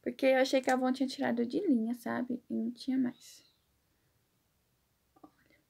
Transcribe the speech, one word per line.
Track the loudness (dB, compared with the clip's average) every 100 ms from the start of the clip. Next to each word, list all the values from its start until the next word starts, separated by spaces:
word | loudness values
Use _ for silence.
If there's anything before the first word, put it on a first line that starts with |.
porque | -6 0 4
eu | 4
achei | 4 2
que | 2
a |
Avon | 2 2
tinha | 0 -2
tirado | -2 -2 0 0
de | -2 2
linha, | 2 2 -4
sabe? | -4 -4 -4 -6 _
E |
não | -4 -4
tinha | -6 -4 -2
mais. | -2 -4 -20 -20 _ _ _ _ _ _ _ _ _ _ _ _ _ _ _ _ _ _
Olha, | -20 _ _ _ _